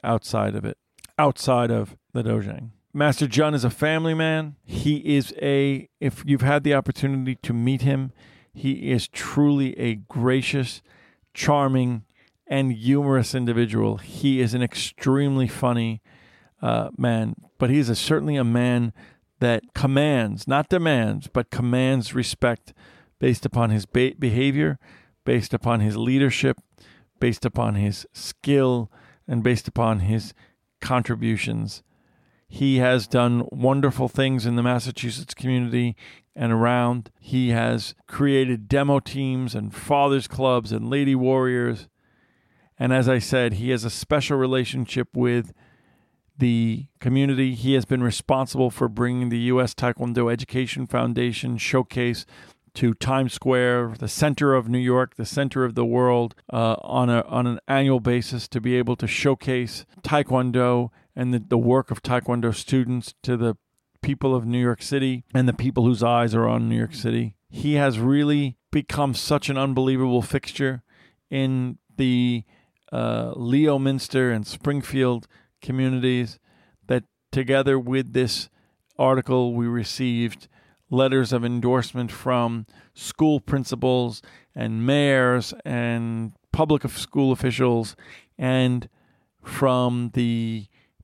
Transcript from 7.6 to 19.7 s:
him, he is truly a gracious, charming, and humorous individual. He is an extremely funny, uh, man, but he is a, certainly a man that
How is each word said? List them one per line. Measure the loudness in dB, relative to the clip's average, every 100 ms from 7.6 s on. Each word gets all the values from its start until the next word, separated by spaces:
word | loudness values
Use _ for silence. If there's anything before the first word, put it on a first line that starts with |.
| 0 2
him, | 0 0 -4 -10 -20 -20 _
he | -6 -4 -4 -2
is | -2 -2
truly | -10 -6 2 2 2 0 -2
a | -4 -4
gracious, | -6 -2 0 0 0 -2 -4 -8 _ _ _ _ _
charming, | -6 2 2 4 2 0 -4 -8 _ _ _ -6
and | -2 0
humorous | 0 2 2 4 2 2
individual. | -2 0 0 0 2 0 -2
He | -8 -2 0 2
is | 2
an | 0
extremely | -2 -4 -10 -4 0 2 2 2 0
funny, | 0 0 0 -2 -6 _ -20 -20 _ _ -8
uh, | -2 -2 -4 -2
man, | 0 0 -2 -6 -14 -4
but | 2
he | 2
is | 2
a, |
certainly | 0 0 0 0 0
a |
man | 0 2 2 0 -2 -6 -20 _ _ -2
that | 0 0 -2